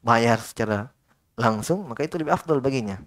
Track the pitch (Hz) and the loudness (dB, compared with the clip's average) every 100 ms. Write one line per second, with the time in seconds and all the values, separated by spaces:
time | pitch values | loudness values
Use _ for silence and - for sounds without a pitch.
0 | - 117 117 110 - - 110 104 113 _ | 4 4 6 2 0 -6 -2 -2 -4 _
1 | _ _ _ - 117 107 107 180 170 113 | _ _ _ 0 2 2 -2 -4 -4 -6
2 | 151 175 151 180 - 147 135 135 107 95 | -6 -4 -2 -2 0 0 0 -2 -4 -8